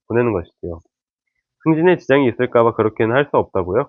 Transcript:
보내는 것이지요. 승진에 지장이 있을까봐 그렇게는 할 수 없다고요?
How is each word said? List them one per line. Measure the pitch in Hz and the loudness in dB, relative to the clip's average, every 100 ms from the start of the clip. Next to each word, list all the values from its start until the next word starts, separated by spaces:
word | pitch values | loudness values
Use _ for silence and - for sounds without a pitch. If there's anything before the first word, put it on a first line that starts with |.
| _ | _
보내는 | 117 120 | -2 0
것이지요. | 98 85 _ 87 85 _ _ _ _ _ _ _ _ | -2 -8 _ -12 -12 _ _ _ _ _ _ _ _
승진에 | 160 160 180 175 | -2 2 2 0
지장이 | - 139 131 | 0 2 2
있을까봐 | - 123 120 117 | -2 0 2 2
그렇게는 | 110 107 - 110 | 2 -2 0 0
할 | 127 143 | 0 0
수 | 135 | -2
없다고요? | 92 95 87 104 | -2 -4 -2 -4